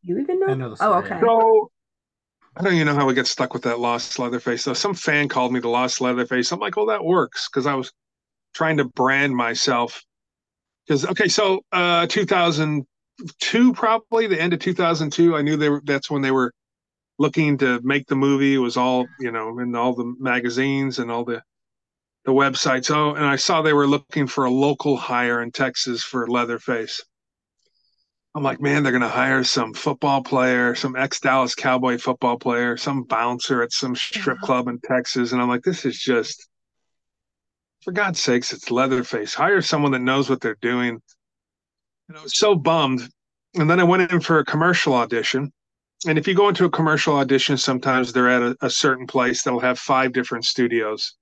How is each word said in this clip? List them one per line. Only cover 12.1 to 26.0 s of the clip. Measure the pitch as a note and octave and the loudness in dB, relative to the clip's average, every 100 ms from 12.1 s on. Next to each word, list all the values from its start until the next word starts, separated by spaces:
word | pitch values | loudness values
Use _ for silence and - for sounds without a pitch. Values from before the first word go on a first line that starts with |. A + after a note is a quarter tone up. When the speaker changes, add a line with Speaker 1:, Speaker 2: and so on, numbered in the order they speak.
| G#3 | 0
Speaker 3:
thousand | F#3+ F#3+ E3+ D3+ D#3 D3+ C3 _ _ _ F#3 - | 0 2 2 0 -2 -2 -6 _ _ _ -18 -8
two, | - A#3 B3 | -2 4 4
probably, | - A3+ A3+ - A3+ A3 | 4 2 0 0 0 0
the | E3+ | 0
end | E3+ | 0
of | E3+ | -2
two | F#3 | -2
thousand | F3 E3+ D#3+ D3+ | 0 0 0 -2
two, | C#3 E3+ | 2 4
I | D#3 | 4
knew | D3 D3+ | 0 2
they | D3+ | 2
were, | D3 | 0
that's | C#3+ C#3 - | 0 -4 -2
when | D3 | -2
they | C3+ | 0
were | C3 B2 - _ _ _ _ _ - | 2 0 -4 _ _ _ _ _ 0
looking | D3+ D#3 D3+ C#3 | 0 2 2 4
to | C3 B2 | 2 2
make | B2 C#3 B2+ | 0 -2 0
the | C3+ | 0
movie. | C#3 C#3 C#3 | 2 4 4
It | C3+ | 2
was | A#2+ B2+ | 0 0
all, | B2+ B2+ B2+ - | 0 0 -2 -6
you | B2+ | -6
know, | A2+ A2 A#2+ | -6 -8 -6
in | B2 | -6
all | A#2+ B2 B2 | -2 -2 -2
the | A#2+ B2 | -6 -6
magazines | C3 B2 A#2+ A#2 C#3 C#3 C3+ B2+ | -2 -2 -2 -2 0 0 -2 -4
and | A#2 | -6
all | A#2 | -4
the, | A#2+ A2+ - _ _ _ _ _ _ _ | -6 -8 -10 _ _ _ _ _ _ _
the | - | 2
websites. | C3+ C#3 B2+ C#3+ C3 B2+ | 4 4 0 -2 -2 0
Oh, | D3+ D3+ D3+ | 0 0 0
and | D3 | 0
I | |
saw | C3+ - E3 | 0 2 2
they | D#3 | 4
were | D3 C#3 | 4 4
looking | C#3+ - D3+ C3+ | 2 -2 -4 -2
for | - | 0
a | C3 | 0
local | B2+ C#3+ C#3 D3 B2 | 2 2 0 0 -2
hire | - B2 B2 A#2+ | -2 -2 0 -2
in | A#2 | -4
Texas | - C3 - C3 A#2 | -4 -4 -2 -4 -4